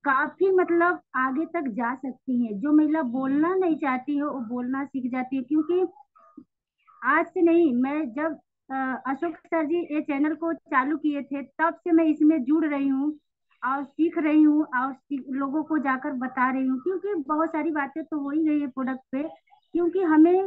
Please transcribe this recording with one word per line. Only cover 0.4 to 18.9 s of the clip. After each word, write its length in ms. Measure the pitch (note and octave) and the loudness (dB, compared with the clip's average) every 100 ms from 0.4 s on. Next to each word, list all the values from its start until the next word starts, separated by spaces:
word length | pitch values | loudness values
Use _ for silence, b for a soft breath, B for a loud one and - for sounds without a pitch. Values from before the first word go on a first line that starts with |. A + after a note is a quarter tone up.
| F#4+ | 2
मतलब, 480 | F#4 F4 E4+ F4 F4 _ B3+ | 2 2 2 2 0 _ -4
आगे 300 | C4 C4 D#4+ | -2 -2 -4
तक 220 | E4+ C#4 | -4 -6
जा 260 | G3+ A#3 C4 | -4 -4 -6
सकती 500 | C4+ A#3+ - B3 A#3 | -10 -10 -4 -2 -2
हैं। 140 | G3+ | -2
जो 120 | C#4+ | 2
महिला 280 | D4+ D4+ D#4 | 4 4 0
बोलना 540 | C4 B3+ C4 C#4+ D#4+ F#4+ | -2 -2 0 0 2 2
नहीं 200 | F4+ D#4 | 0 0
चाहती 400 | D4 B3+ B3+ C#4+ | -2 -4 -4 -4
है, 60 | |
वो 160 | D4 C4+ A3 | -4 -6 -8
बोलना 400 | B3 B3 C4+ C#4+ | -6 -6 -6 -6
सीख 260 | C4+ A#3+ | -6 -6
जाती 260 | B3+ B3+ C4+ | -6 -4 -6
है। 60 | |
क्योंकि 420 | - D4+ - F4+ F#4 - - _ E5 - - _ _ _ _ _ | -2 -2 0 0 -2 -6 -20 _ _ -20 -20 _ _ _ _ _
आज 240 | A#3+ D4+ E4+ | 0 0 0
से 160 | F#4 | 2
नहीं, 320 | E4+ E4+ E4 | 4 6 4
मैं 280 | A#3+ C4 D4+ D4 | 2 0 -2 -4
जब, 240 | A3+ D#4+ D4+ _ _ _ | -4 -6 -6 _ _ _
अ, 320 | C4+ C4 C4 C4 | -6 -4 -4 -4
अशोक 280 | C4+ E4+ D#4 | -4 -4 -6
सर 280 | _ E4 D4+ | _ -2 0
जी 140 | F4 E4 | -2 -2
ये 100 | D4+ | -4
channel 320 | D4+ C#4 D4+ D#4 | -4 0 0 0
को 180 | E4 | -4
चालू 440 | D#4+ _ C4+ C4 D4+ | -6 _ 0 2 -2
किए 240 | D4+ C#4+ | -2 -4
थे, 180 | C4 C#4 | -6 -10
तब 300 | C4+ - E4 | -10 -2 -2
से 180 | E4 F4 | -2 2
मैं 140 | E4 D#4+ | 4 4
इसमें 380 | D4+ D4+ D#4+ | 4 4 4
जुड़ 220 | A#3+ D#4 D#4 | 2 2 2
रही 220 | C#4+ C#4 | 0 0
हूँ 320 | C4+ D4 D4+ _ _ _ _ | 0 -2 -6 _ _ _ _
और 200 | B3 C#4 | -4 -4
सीख 340 | C4+ - E4 E4+ | -6 -2 0 0
रही 240 | D4+ D4+ | 2 6
हूँ 200 | D4+ D4+ D#4 B3 | 6 4 0 -2
और 180 | C4+ | -4
सी-, 300 | C4 _ C#4 C4+ | -6 _ -10 -6
लोगों 340 | C4 C#4 D4+ | -6 -4 -4
को 140 | D4+ D#4 | -2 -2
जाकर 340 | C4+ C4 D4 | 0 -2 -4
बता 360 | C4 B3+ B3+ B3+ | -6 -6 -2 -2
रही 140 | C4 C4 | 0 -2
हूँ। 120 | C4 | -2
क्योंकि 340 | F4 F#4 G4 F#4+ C#4 | -2 -4 -4 -6 -2
बहुत 220 | D4+ D#4+ | -2 -2
सारी 220 | E4 D#4 | -2 -2
बातें 320 | D4+ C#4 D#4+ | -4 -6 -8
तो 160 | D#4 D4+ | -8 -6
हो 100 | C#4 | -4
ही 140 | D4+ | -2
गई 160 | D#4 D4 | 0 0
है 80 | C#4+ | -2
product 340 | C4 B3+ | -4 -6